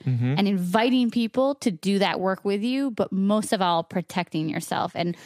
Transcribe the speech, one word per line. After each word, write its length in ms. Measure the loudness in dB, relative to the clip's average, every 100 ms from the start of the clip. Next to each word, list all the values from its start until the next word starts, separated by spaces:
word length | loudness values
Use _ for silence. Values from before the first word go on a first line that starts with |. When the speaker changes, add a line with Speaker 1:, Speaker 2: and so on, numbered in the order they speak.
| -2
Speaker 1:
Mm-hmm. 300 | 0 2 2
Speaker 2:
and 100 | 2
inviting 640 | 0 0 2 4 4 2
people 440 | 0 -2 0 0 0
to 140 | -2
do 300 | -2 0 2
that 200 | 2 0
work 240 | -2 -2
with 200 | -2 -2
you, 260 | -2 -2 -2
but 220 | -2 -2
most 420 | 0 2 2 2
of 80 | 0
all, 220 | 2 0
protecting 680 | 0 -4 -4 -4 -2 -2 -2
yourself 440 | -4 -4 -4 -4 -2
and, 200 | -4 -4